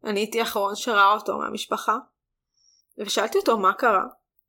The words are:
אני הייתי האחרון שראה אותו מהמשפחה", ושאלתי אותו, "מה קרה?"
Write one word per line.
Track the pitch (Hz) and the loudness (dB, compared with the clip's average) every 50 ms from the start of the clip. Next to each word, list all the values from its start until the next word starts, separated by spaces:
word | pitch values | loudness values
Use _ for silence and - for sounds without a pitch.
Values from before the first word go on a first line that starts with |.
| - | -4
אני | - 214 196 | -2 -2 -2
הייתי | 214 214 - 226 | -2 -2 -2 -2
האחרון | 226 226 - 220 202 196 208 | -2 -2 -2 -2 -2 -2 -2
שראה | 208 - - 233 202 196 196 208 | -4 -4 0 4 4 6 6 4
אותו | 220 214 - 196 - | 2 0 -4 -4 -4
מהמשפחה", | - - - 214 - - 214 208 - - 214 247 254 _ _ _ _ _ _ _ _ _ _ _ _ _ _ _ _ _ _ - | -4 -6 -6 -8 -6 -6 -6 -6 -2 -2 -4 -4 -4 _ _ _ _ _ _ _ _ _ _ _ _ _ _ _ _ _ _ -12
ושאלתי | 214 202 - - 202 226 - 392 | -8 -4 -2 -2 -2 0 0 0
אותו, | 381 - 233 220 | 2 2 0 2
"מה | 190 185 196 | 2 0 0
קרה?" | - - 240 214 185 - 254 - _ _ _ _ _ _ | 2 2 2 2 2 0 -2 -8 _ _ _ _ _ _